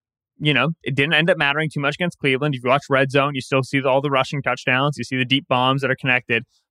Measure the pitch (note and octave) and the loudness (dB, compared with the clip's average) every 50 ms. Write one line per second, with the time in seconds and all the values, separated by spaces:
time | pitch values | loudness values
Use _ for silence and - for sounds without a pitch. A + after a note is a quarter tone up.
0 | _ _ _ _ _ _ _ - D#3+ D3+ C#3+ B2 B2+ D#3+ E3 - - - C#3 B2+ | _ _ _ _ _ _ _ -2 0 2 2 2 2 0 -2 -4 -8 -4 0 0
1 | C#3 D3+ D#3+ D3+ E3 F3+ F3+ E3 D3+ C#3 C#3+ D3+ D#3 D3+ - D3+ C#3 C#3 D3 - | 2 2 2 2 4 2 2 2 2 0 0 0 -2 -4 -4 -2 -2 -2 -2 -2
2 | F3+ F3 - - - C#3+ C3 B2+ C#3+ D3+ C#3 B2+ B2 B2+ C3 D3 - - C#3 C3 | -4 -6 -4 -2 0 0 0 2 0 -2 -2 -2 0 0 0 0 2 0 0 2
3 | C#3 C#3 B2+ C#3+ C3+ C#3+ C#3+ C3 - - C#3+ C3+ C3 - - C#3 C3 C#3 B2+ C#3 | 2 2 2 2 2 0 -2 -4 -4 -2 0 0 0 0 -2 -2 0 2 0 0
4 | C#3 D3 C#3 C3 C3 - - C#3+ C3 C3 B2 - - C#3 B2+ B2+ C#3 D3 C#3+ - | 0 0 0 0 0 -2 -4 -6 -4 -4 -4 -2 -2 0 0 2 2 0 -2 -4
5 | A#2+ - C3 B2+ B2+ A#2+ C3+ C#3 - - C3 B2 B2+ C3 C3+ C3+ C3+ B2 C3 - | -6 -6 -4 -4 -2 0 -2 -2 -2 0 0 2 2 2 0 0 0 -2 -4 -2
6 | - C3+ B2 B2+ - - A#2+ A2+ A2+ - _ _ _ _ | -2 0 0 0 0 -2 -2 -4 -4 -6 _ _ _ _